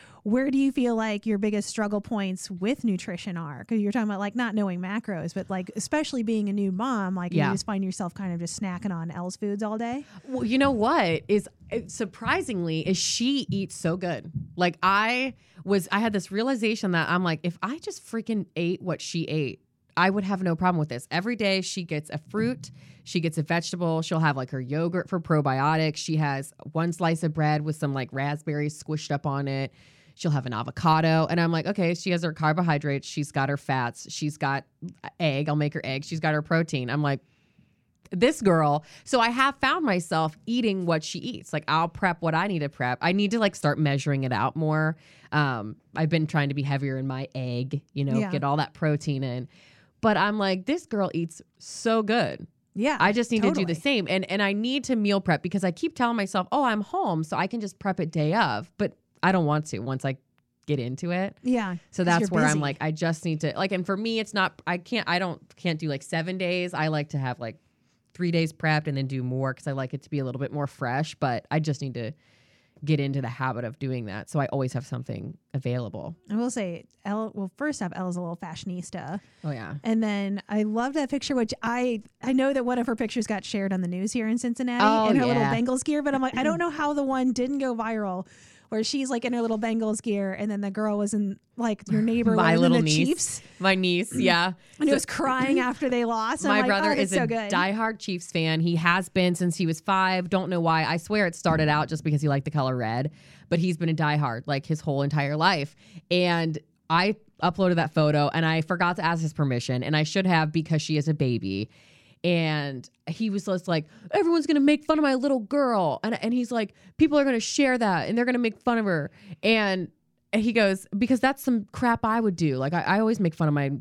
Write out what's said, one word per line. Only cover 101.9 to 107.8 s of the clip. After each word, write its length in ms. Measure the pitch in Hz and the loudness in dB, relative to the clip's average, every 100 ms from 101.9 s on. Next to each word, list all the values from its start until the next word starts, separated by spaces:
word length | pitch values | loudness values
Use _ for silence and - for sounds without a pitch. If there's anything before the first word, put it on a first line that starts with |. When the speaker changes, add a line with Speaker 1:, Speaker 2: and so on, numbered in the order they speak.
| 156 | -2
Speaker 2:
because 160 | 156 147 | 0 2
he 80 | 151 | 2
liked 160 | 139 | 0
the 60 | 139 | 0
color 260 | 147 131 127 | 0 0 0
red, 340 | 113 117 147 - - - - | 0 -2 -2 -6 -20 -18 -2
but 100 | 170 | 2
he's 200 | 180 165 | 2 2
been 100 | 165 | 0
a 60 | |
diehard, 480 | 160 151 147 143 117 | 2 2 2 0 -2
like, 220 | 143 143 - | -2 -2 -2
his 140 | 156 | -2
whole 180 | - 139 | 0 0
entire 320 | 143 151 139 151 | 2 2 0 2
life. 380 | 170 180 143 - - 170 - | 4 2 -2 -10 -20 -12 0
And 480 | 180 180 170 165 156 - _ - | 2 2 2 0 -4 -8 _ 0
I 260 | 165 190 208 _ - | 2 2 0 _ -2
uploaded 340 | 175 170 185 | 0 2 4
that 180 | 175 | 4